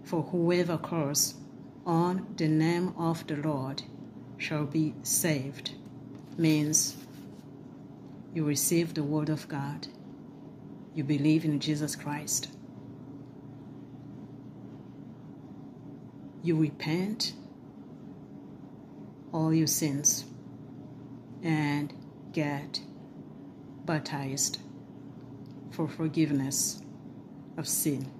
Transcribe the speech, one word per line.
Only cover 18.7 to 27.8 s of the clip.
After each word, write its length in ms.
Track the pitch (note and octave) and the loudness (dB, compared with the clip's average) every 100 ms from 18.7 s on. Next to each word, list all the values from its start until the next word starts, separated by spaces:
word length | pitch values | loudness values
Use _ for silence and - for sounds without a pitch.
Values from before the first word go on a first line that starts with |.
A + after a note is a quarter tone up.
| - - - - - - | -14 -16 -14 -14 -14 -4
all 200 | E3 D#3+ | 2 6
your 140 | D#3+ D#3 | 6 6
sins 580 | - D#3+ C#3 D3 - - - - - - - - - - - - - | 6 4 4 4 2 -2 -12 -14 -14 -14 -14 -14 -14 -14 -14 -14 -6
and 500 | E3+ D#3 D3 D3 D3 - - - - | 2 4 4 2 0 -6 -14 -14 -4
get 500 | - D3 C#3+ C#3+ - - - - - - - - - - - - | 0 2 0 -2 -8 -8 -14 -14 -14 -14 -14 -14 -14 -14 -8 0
baptized 720 | D#3 - D3 C#3 C3+ - - - - - - - - - - - - - | 0 0 -4 -2 0 0 0 -10 -14 -14 -14 -12 -14 -14 -14 -12 -12 -12
for 180 | - D#3 | -2 -2
forgiveness 920 | - D#3+ D#3+ D#3 C#3+ C3+ C#3 - - - - - - - - - - | 2 0 4 6 6 4 2 0 -2 -10 -12 -14 -14 -14 -16 -12 -6
of 100 | D3 | -2
sin. 400 | - | 2